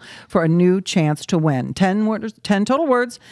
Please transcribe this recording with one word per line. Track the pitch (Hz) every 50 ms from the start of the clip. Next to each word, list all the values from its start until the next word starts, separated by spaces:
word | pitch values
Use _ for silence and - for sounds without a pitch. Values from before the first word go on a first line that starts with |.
| - - - - - -
for | - 196 165
a |
new | 160 165 175 180 180 185 196
chance | 185 - - 190 156 151 151 - -
to | - 190
win. | 165 156 160 139 127 123 131 131
Ten | - 190 185 190 214 214
words, | 214 220 208 220 226 - _
ten | - - 208 196 208
total | - 254 285 339
words, | 294 247 240 247 240 - - _ -